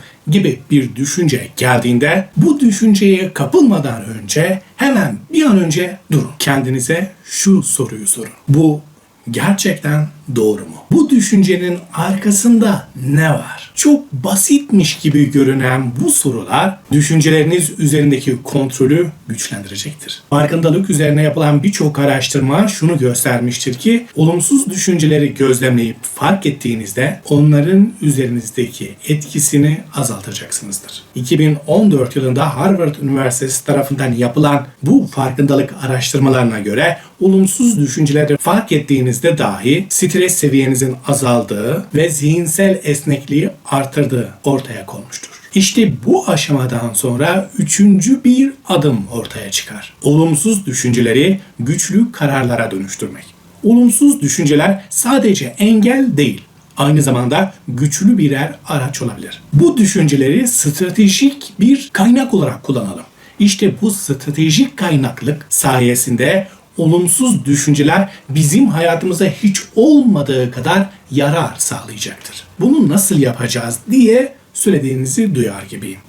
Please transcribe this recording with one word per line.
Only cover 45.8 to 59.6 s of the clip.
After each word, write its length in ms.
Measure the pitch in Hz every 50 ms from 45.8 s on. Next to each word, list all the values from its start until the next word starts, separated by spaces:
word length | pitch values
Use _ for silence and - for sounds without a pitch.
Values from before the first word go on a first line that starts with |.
| 220 165 120 - -
bu 240 | - 349 381 - -
aşamadan 640 | 170 151 - 156 143 131 127 123 120 117 120 117 -
sonra 560 | - - 123 120 123 165 170 180 190 190 - -
üçüncü 640 | - 156 - - - 202 208 190 - - 262 269 - -
bir 300 | 247 247 269 277 277 - - _
adım 420 | - 185 156 147 147 120 104 98 92
ortaya 400 | 95 117 - - - 107 101 95
çıkar. 420 | - - - - 110 101 - - - _ -
Olumsuz 600 | 143 147 156 165 165 151 143 - 220 220 196 -
düşünceleri 760 | 147 123 - - 123 117 123 117 113 110 135 160 190 190 190 - - _ -
güçlü 520 | 120 135 160 196 - - 196 220 233 -
kararlara 600 | - - 151 139 135 135 123 123 120 113 113 98
dönüştürmek. 540 | 98 92 98 98 - - 113 98 - - - - _ _ _ - - - -
Olumsuz 580 | 214 240 247 247 233 - - 294 285 - -
düşünceler 640 | - - - 180 160 143 151 147 170 196 196 - - -
sadece 560 | - - - 240 277 262 - 214 196 - -
engel 720 | - - - 208 220 226 214 202 240 262 269 269 233 151
değil, 240 | 143 143 117 98 - - _ _ - _ _ _
aynı 240 | - 143 147 151 147
zamanda 520 | - 135 123 123 123 120 151 190 196 190 - - _
güçlü 500 | - 127 123 147 147 - - 190 233 233
birer 380 | 190 151 139 139 135 151 151 - - -
araç 340 | - 151 139 127 - - -
olabilir. 400 | 123 113 101 92 - - - - - - -
Bu 240 | -